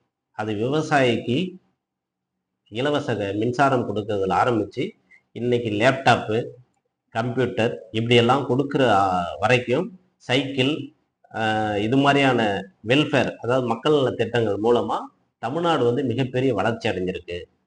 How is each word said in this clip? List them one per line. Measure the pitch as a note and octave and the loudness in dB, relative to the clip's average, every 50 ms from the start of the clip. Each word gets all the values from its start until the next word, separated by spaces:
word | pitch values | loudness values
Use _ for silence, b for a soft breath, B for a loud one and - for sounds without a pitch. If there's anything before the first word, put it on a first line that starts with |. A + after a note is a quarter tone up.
| _ _ _ _ _ _ | _ _ _ _ _ _
அது | _ - G#2+ A2 | _ -8 -6 -4
விவசாயிக்கு | G#2+ G2+ A2+ B2+ D3+ D#3 D3 - D3 C#3 C3 A#2+ A2+ A2 - - A#2 D3+ F#3 F#3 - - _ _ _ _ _ _ _ _ _ _ _ _ _ _ _ _ _ _ _ _ _ _ | -4 -2 -2 -2 -2 -2 0 0 2 2 4 2 2 0 -2 -2 -2 -2 -2 -4 -8 -14 _ _ _ _ _ _ _ _ _ _ _ _ _ _ _ _ _ _ _ _ _ _
இலவச | G2+ A2+ C3+ D3 D3 C#3 C#3+ C#3 A2+ | -6 -4 -2 -2 -2 -2 -2 -2 -2
க-, | G2+ G2+ G2 | -2 -2 -2
மின்சாரம் | G2 G#2 A2+ B2 B2 C#3 C#3+ C3+ C3 B2 A2 A2+ | -2 -2 -2 -2 2 2 2 2 2 0 -2 -2
கொடுக்கறதுல | G2+ A2 G2+ G#2+ G#2+ G2 F#2+ F#2+ | -4 -4 -4 -4 -2 -2 0 0
ஆரம்பிச்சு | F2+ F#2+ A2+ B2+ A#2+ G#2+ G2+ - - B2 D#3 A3 - _ _ b b b b _ - A2+ | 2 2 2 2 2 0 -2 -4 -6 -6 -8 -8 -10 _ _ b b b b _ -10 -6
இன்னைக்கு | A#2 B2 B2 A#2 A#2 A2 | -2 0 0 0 0 -2
லேப்டாப்பு, | G#2 G#2 A#2 C3+ - - - B2+ A#2 - - - G#2+ A#2 A#2+ - - - _ _ _ _ _ _ _ _ _ _ | 0 2 2 2 2 2 2 2 2 2 0 -2 -2 -2 -4 -6 -10 -18 _ _ _ _ _ _ _ _ _ _
கம்ப்யூட்டர் | - A2+ A#2 B2 A#2+ C3 B2 F#2 F2+ G#2+ A2 A#2+ - - - - | -6 -4 -4 -2 -2 -2 -2 0 0 0 0 -2 -2 -6 -10 -6
இப்படியெல்லாம் | - A2 A2+ A#2 B2 A#2+ A2+ A#2+ C3+ C#3+ C#3 - | -4 -2 2 4 4 6 6 4 2 2 0 0
கொடுக்குற, | B2 C3+ C#3 C#3 - C3+ C3 A#2 | 0 0 0 0 0 2 4 4
ஆ, | G#2 F#2+ G2 F#2+ F2+ F2+ F2 E2 C#2+ D2 | 4 4 2 2 0 0 -2 -4 -4 -2
வரைக்கும் | G2 A2 B2+ A#2+ - A#2 B2 D#3 F#3 A#3 - - _ _ _ | 2 2 2 2 2 0 0 0 -2 -4 -8 -16 _ _ _
சைக்கிள், | _ - - B2 C#3 C#3+ C3+ C#3 C3 B2+ C#3 D#3 - - - - _ _ _ _ _ _ _ - | _ -4 -2 0 0 0 -2 -2 -2 0 0 -2 -4 -8 -12 -18 _ _ _ _ _ _ _ -6
ஆ, | A2 A2 A2 G#2+ G#2+ G#2+ G#2+ G#2 | -4 -2 -2 0 0 -2 -2 -2
இது | G2+ G#2+ A2 B2+ | -2 0 2 2
மாதிரியான | C3+ C#3 C#3 C#3 C#3 C#3 C3+ B2 A#2+ A2+ G#2 G2 F#2 F#2 - _ _ - G#2+ | 4 4 4 4 4 4 2 2 2 2 0 0 -2 -6 -10 _ _ -2 0
வெல்ஃபேர், | C3 D3 D#3 - - B2+ G#2+ - - | 2 2 2 2 2 0 0 0 -4
அதாவது | - - A2+ B2+ C3 B2 | -6 -2 -2 0 0 0
மக்கள் | A#2 A#2 A#2 - D3+ | -2 -4 -2 0 2
நல | D#3 C#3+ C3 A#2 | 2 4 2 2
திட்டங்கள் | G2 - A2+ G#2 - A#2+ A2+ G#2 G2 G2+ | 0 -2 -2 0 0 0 0 0 0 0
மூலமா | G#2+ A#2 A#2+ A2+ G#2 A#2 D3 G3+ C4+ - _ _ _ _ _ _ | 2 4 4 2 2 -2 -4 -6 -8 -12 _ _ _ _ _ _
தமிழ்நாடு | A#2 A#2 C#3+ E3+ F3 E3+ D#3+ C#3 B2 | -8 -6 -4 -2 0 0 2 2 2
வந்து | A#2+ A#2+ D3 C#3 | 2 0 0 -2
மிகப்பெரிய | A#2+ A2 C3+ C3 B2 - B2+ C3 C3 A#2 | -2 -2 -2 -2 -2 -2 0 0 0 0
வளர்ச்சி | F#2+ F#2+ A#2 A#2 - - A2 | 0 0 -2 -2 -2 -4 -4
அடைஞ்சிருக்கு | G2 F#2 F#2 F2+ F2+ E2+ - - E2+ F2 D#2+ - _ _ _ | -2 -2 -4 -4 -6 -6 -10 -10 -12 -12 -12 -16 _ _ _